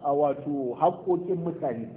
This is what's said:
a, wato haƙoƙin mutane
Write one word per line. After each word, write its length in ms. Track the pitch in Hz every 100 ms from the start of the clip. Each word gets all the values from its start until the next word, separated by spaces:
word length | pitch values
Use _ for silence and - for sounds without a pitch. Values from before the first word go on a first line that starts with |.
a, 80 | 147
wato 600 | 143 147 135 147 143 127 117
haƙoƙin 600 | 165 180 - 175 175 180
mutane 480 | 165 - 151 117 107